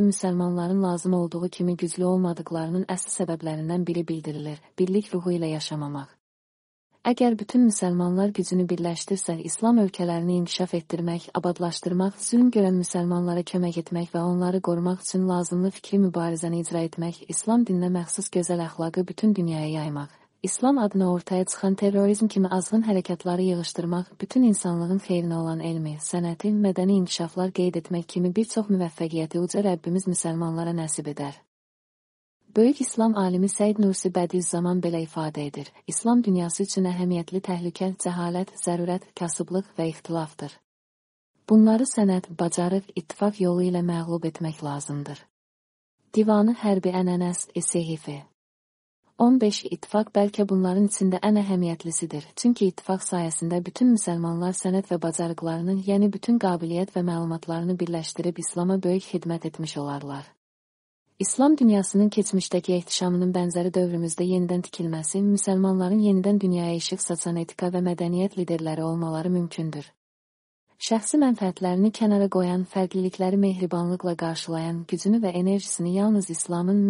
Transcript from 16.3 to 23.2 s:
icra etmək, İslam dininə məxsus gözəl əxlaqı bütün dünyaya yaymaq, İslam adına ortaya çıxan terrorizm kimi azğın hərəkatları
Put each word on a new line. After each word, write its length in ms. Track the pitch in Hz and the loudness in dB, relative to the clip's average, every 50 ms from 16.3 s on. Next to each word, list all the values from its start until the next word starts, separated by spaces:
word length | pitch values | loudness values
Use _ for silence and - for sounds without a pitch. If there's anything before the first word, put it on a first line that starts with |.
| 170 160 170 170 170 170 | -2 -4 -4 -2 -2 -4
icra 240 | 165 - 170 165 165 160 | -4 -4 -2 -2 -2 -4
etmək, 340 | - 170 170 170 165 - - - | -4 -6 -6 -6 -6 -10 -10 -8
İslam 320 | 170 - - 214 233 240 233 | -8 -4 0 2 2 2 4
dininə 240 | 196 185 175 180 180 185 | 2 2 0 0 0 0
məxsus 320 | 175 170 - - 202 190 - - | -2 -2 -4 -6 -8 -6 -2 -2
gözəl 300 | 180 170 180 175 170 165 | -2 0 0 -2 -2 -4
əxlaqı 400 | 160 - - 165 165 - 185 180 | -6 -6 -4 -4 -4 -2 -2 -4
bütün 260 | 180 175 - 220 214 202 | -4 -2 0 2 2 2
dünyaya 360 | 190 170 165 160 156 151 151 156 | 2 0 -2 -2 -2 -4 -4 -4
yaymaq, 340 | 156 151 151 147 143 143 - _ _ _ _ _ _ - | -4 -4 -4 -6 -6 -8 -10 _ _ _ _ _ _ -6
İslam 340 | 190 - - 247 269 285 | -4 -2 0 2 2 4
adına 340 | 262 208 196 - 190 185 180 180 | 4 2 2 2 2 2 2 2
ortaya 320 | 175 - - 190 185 185 | 0 -2 -2 0 0 0
çıxan 300 | - - - - 190 190 | -2 -2 -2 0 0 0
terrorizm 520 | - 208 202 202 196 202 202 208 208 220 | 2 2 2 4 4 4 4 4 2 0
kimi 200 | 202 - 196 185 | 0 2 2 2
azğın 360 | 180 185 185 175 - 214 226 220 | 2 2 -2 -2 0 0 0 2
hərəkatları 640 | 220 196 185 - - 175 - | 2 2 0 0 -2 -6 -4